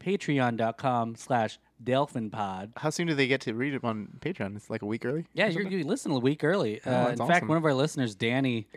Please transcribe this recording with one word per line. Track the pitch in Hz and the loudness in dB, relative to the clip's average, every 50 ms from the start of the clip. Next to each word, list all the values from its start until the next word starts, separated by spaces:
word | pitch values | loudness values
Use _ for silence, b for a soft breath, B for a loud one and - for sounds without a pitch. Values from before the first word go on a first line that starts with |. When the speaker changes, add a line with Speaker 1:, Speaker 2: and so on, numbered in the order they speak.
Speaker 1:
patreon | - 180 196 190 - - 147 139 127 120 117 | -4 -2 -2 -2 0 0 2 4 4 2 2
dot | 113 113 113 117 - | 2 0 -2 -2 -2
com | - 135 123 120 113 113 113 | -2 0 0 0 0 -2 -6
slash | - - - 131 120 110 104 - - _ _ _ _ 120 | -10 -4 0 2 2 2 0 -2 -8 _ _ _ _ -2
delphin | 123 127 135 143 - - 127 110 104 | 0 2 2 2 0 -2 -6 -6 -4
pod. | 95 113 104 98 95 92 98 110 - | -4 -4 -4 -4 -4 -6 -10 -12 -10
Speaker 2:
How | - 143 156 | -4 -4 -2
soon | 156 - 175 | -2 0 0
do | 170 151 | 0 4
they | 139 135 123 | 4 4 4
get | 135 131 - | 4 2 0
to | 127 110 | -2 -2
read | 117 131 147 139 | -2 -2 -2 -2
it | 123 120 | -2 -2
on | 120 110 107 101 - - - | -2 -2 -2 -6 -10 -12 -8
Patreon? | - 147 180 - 110 95 101 | -6 -6 -4 -4 -4 -6 -6
It's | 104 - - | -10 -8 -6
like | 113 110 107 | -6 -4 -2
a | |
week | 104 110 117 - | -4 -4 -2 -2
early | 120 139 160 170 - _ | -4 -4 -4 -6 -6 _
Speaker 1:
Yeah, | - 202 | 0 0
Speaker 2:
or | 220 | 2
Speaker 1:
you're, | 165 175 190 | 2 0 -2
Speaker 2:
something? | 190 190 185 | -2 -2 -2
Speaker 1:
you | 147 | 0
listen | 147 208 269 - - | 0 -2 -2 0 0
a | 147 127 | 0 2
week | 117 135 151 - - | 4 2 2 2 2
early. | 147 185 202 156 110 104 - - | 2 2 2 2 0 -2 -4 -2
Speaker 2:
Oh, | 131 | 0
Speaker 1:
Uh, | 127 123 123 123 | 2 2 2 2
Speaker 2:
that's | 120 120 | 2 0
Speaker 1:
in | 117 | 0
fact, | - 170 | 2 2
Speaker 2:
awesome. | 180 147 110 | 2 2 2
Speaker 1:
one | 156 165 | 0 2
of | 160 | 4
our | 156 135 | 2 4
listeners, | 131 143 156 - 147 127 113 98 | 4 2 0 0 -2 -2 -2 -2
Danny, | 95 113 113 120 135 135 131 120 113 107 - - | -2 0 0 2 2 2 2 0 -2 -4 -8 -6